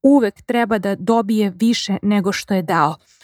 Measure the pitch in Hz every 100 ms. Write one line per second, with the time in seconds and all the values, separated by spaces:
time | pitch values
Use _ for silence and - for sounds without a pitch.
0 | 269 285 214 - - 240 233 220 196 196
1 | 185 233 208 220 202 185 226 233 - 196
2 | 202 208 190 190 - 190 160 170 151 160
3 | _ _